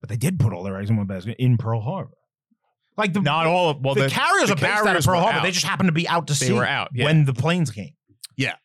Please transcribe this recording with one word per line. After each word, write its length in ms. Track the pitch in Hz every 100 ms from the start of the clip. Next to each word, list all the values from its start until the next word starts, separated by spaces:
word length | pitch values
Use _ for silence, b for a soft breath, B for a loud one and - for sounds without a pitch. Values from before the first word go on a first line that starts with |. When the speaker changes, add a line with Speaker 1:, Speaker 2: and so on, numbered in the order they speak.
Speaker 1:
But 60 | -
they 60 | 113
did 220 | 135 190
put 140 | 110
all 100 | 87
their 140 | 95 95
eggs 120 | 101
in 60 | 110
one 120 | 98
basket 280 | 95 95 120
in 180 | 127 117
Pearl 240 | 107 113
Harbor. 320 | 107 190 135 _ _ _ _ _ _ _ _ -
Like 160 | 214
the 80 | 175
Speaker 2:
Not 240 | 160 151 165
all 220 | 180 175
of, 120 | 143
well, 140 | 135 139
Speaker 1:
the 80 |
Speaker 2:
the, 60 | 135
Speaker 1:
carriers 380 | - 294 392 277
Speaker 2:
the 60 |
Speaker 1:
are 20 | 185
based 80 | 180
out 140 | 208
of 60 | 214
Speaker 2:
carriers 200 | 175 156
Speaker 1:
Pearl 100 | 185
Speaker 2:
were 40 |
Speaker 1:
Harbor. 160 | 190 -
Speaker 2:
out. 40 |
Speaker 1:
They 80 | 185
just 140 | 180 170
happened 240 | 185 190
to 40 |
be 140 | 160 170
out 200 | 170 156
to 60 | 147
Speaker 2:
They 80 | 131
Speaker 1:
sea 60 |
Speaker 2:
were 120 | 120 123
out, 240 | 139 92 120
yeah. 80 |
Speaker 1:
when 220 | 143 160 143
the 80 |
planes 360 | 127 156 180 151
came. 220 | 104 82 _ _ _ - -
Speaker 2:
Yeah. 180 | 127 82